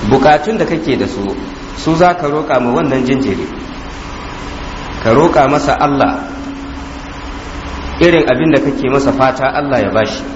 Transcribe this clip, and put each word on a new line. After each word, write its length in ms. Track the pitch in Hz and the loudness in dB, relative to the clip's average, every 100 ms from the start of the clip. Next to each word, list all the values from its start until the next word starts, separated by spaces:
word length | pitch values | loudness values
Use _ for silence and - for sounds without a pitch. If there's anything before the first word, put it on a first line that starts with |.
| - | 4
Bukatun 480 | 135 143 151 - 226 | 4 6 4 2 0
da 80 | |
kake 320 | 160 165 - 127 | 0 0 0 0
da 80 | - | -2
su, 140 | 101 98 95 - - - - | -2 -4 -6 -8 -10 -12 -6
su 160 | - | -2
za 200 | 160 180 175 | 4 4 4
ka 80 | 147 | 0
roƙa 300 | 151 151 135 | -2 0 2
ma 100 | 120 | 2
wannan 320 | 135 156 135 | 0 2 0
jinjiri. 400 | 123 135 104 92 78 - - - - - - - - - - - - - - - | 2 0 0 -2 -6 -8 -10 -12 -12 -12 -12 -12 -12 -12 -10 -10 -10 -10 -10 -4
Ka 60 | - | 2
roƙa 320 | 131 165 165 135 | 4 6 6 4
masa 260 | 147 - 131 | 2 0 0
Allah, 480 | 143 139 110 - - - - - - - - - - - - - - - - - - - | 2 2 2 0 -6 -10 -10 -10 -10 -10 -10 -12 -12 -12 -12 -10 -10 -10 -10 -8 -8 2
irin 240 | 170 165 | 4 4
abin 240 | 117 127 160 | 4 2 4
da 60 | 139 | 4
kake 240 | 139 - 131 | 2 0 0
masa 240 | 139 - | 2 2
fata 380 | - 131 127 135 | 2 2 2 0
Allah 240 | 135 143 127 | 0 0 0
ya 80 | 98 | 2
bashi. 300 | 107 107 - - | 2 0 -2 -8